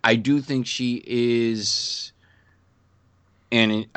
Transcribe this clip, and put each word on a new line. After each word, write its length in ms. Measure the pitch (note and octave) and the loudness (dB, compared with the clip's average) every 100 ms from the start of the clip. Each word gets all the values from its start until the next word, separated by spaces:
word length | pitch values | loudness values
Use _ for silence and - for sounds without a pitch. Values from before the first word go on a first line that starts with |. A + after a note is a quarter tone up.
I 100 | A2+ | 2
do 260 | A2+ A2 C#3+ | 2 2 0
think 240 | C3+ C3+ A#2 | 0 -4 -4
she 340 | - B2 A#2+ | -4 -4 -4
is, 1080 | - A#2+ A#2+ A#2 A#2 A2 G2 - - - - _ _ _ _ _ _ _ _ _ _ _ _ _ - | -4 0 2 2 0 -2 -2 -4 -4 -8 -12 _ _ _ _ _ _ _ _ _ _ _ _ _ -2
and 360 | A#2 A2 G#2+ G#2+ | 2 2 2 -2